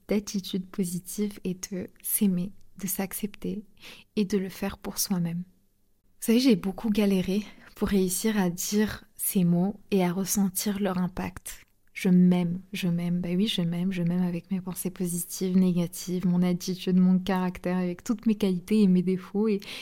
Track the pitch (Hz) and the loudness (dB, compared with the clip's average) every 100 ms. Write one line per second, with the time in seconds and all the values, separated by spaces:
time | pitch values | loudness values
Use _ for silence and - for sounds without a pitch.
0 | - 202 208 196 185 196 190 - 180 175 | -4 -2 -2 -6 -4 -6 -6 -4 -4 -4
1 | - - 208 202 185 180 - 180 208 - | -8 -6 -6 -6 -8 -8 -8 -10 -10 -12
2 | - - 202 180 175 - - - 196 - | -6 0 2 2 -2 -10 -20 -12 -8 -6
3 | 190 - 202 - 180 196 - - - - | -6 -6 -8 -8 -8 -8 -10 -18 -20 -20
4 | - - 196 202 190 - 196 - 202 - | -8 -4 0 -2 -4 -6 -8 -8 -10 -6
5 | - 185 170 170 180 _ _ _ _ _ | -2 -2 -2 -4 -8 _ _ _ _ _
6 | _ _ - 233 269 190 190 185 226 208 | _ _ 2 4 6 4 2 -4 -2 2
7 | 202 190 180 202 - - - - 214 202 | 2 2 2 -2 -4 -10 -20 -4 0 2
8 | 185 - 220 214 180 170 - 208 208 - | 2 0 0 2 0 0 -2 0 0 -2
9 | - - - 202 175 175 190 - - 196 | -14 -10 -2 2 4 4 2 -2 -2 2
10 | 175 180 180 - 196 185 214 196 196 180 | 2 0 -2 0 0 0 -4 -2 -2 0
11 | 180 - 175 - - - - _ _ - | -2 -4 -8 -10 -14 -16 -20 _ _ -2
12 | 196 180 180 180 175 180 - 196 175 170 | 4 8 8 6 2 -4 -8 -6 -2 -2
13 | 175 175 175 180 214 - 170 175 185 180 | -2 -2 0 0 0 0 -2 -2 -2 0
14 | 170 180 180 170 - 190 185 175 180 185 | 0 0 0 -2 -4 -6 -6 -8 -8 -4
15 | 180 170 - - 190 185 185 175 170 - | -4 -4 -6 -4 0 4 4 2 -2 -6
16 | - 180 180 175 180 175 - 180 - 180 | -6 -2 0 2 2 0 -4 -6 0 4
17 | 180 185 185 185 185 180 180 180 180 175 | 6 4 2 -2 -2 -4 -4 -2 -2 -4
18 | - 220 226 208 196 180 - 214 202 180 | -4 -2 0 2 0 0 0 4 6 6
19 | 180 185 - 202 220 202 - - | 2 -2 -2 -2 0 0 -4 -14